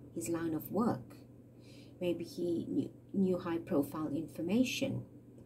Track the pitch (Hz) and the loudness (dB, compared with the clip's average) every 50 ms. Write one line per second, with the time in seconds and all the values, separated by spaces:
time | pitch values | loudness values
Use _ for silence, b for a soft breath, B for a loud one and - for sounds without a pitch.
0 | - - - 170 160 165 170 165 165 165 156 151 - - - 185 240 220 - - | -14 -10 -8 -6 -2 -2 -2 0 0 0 -2 -2 -4 -2 2 2 4 4 2 0
1 | - - - - - - - - - - - B B B B B B B B B | -4 -12 -16 -18 -18 -20 -20 -20 -20 -20 -20 B B B B B B B B B
2 | 185 175 170 170 170 - - - 175 175 170 170 - - - - - - - - | 0 0 0 0 -2 -8 -6 -4 -2 0 0 0 0 0 0 0 0 -2 -4 -14
3 | - - - 196 190 185 180 180 - 175 165 165 - - 170 143 139 - - 160 | -12 -2 2 4 4 6 4 2 2 0 0 0 0 2 4 4 4 2 0 -4
4 | 156 - 139 156 160 - - - 165 175 196 240 254 - - - - - - - | -2 -2 -2 -2 -2 -4 -4 -4 0 2 4 6 4 4 2 0 0 0 0 -2
5 | - - - - - - - - - | -4 -8 -14 -20 -20 -20 -20 -20 -20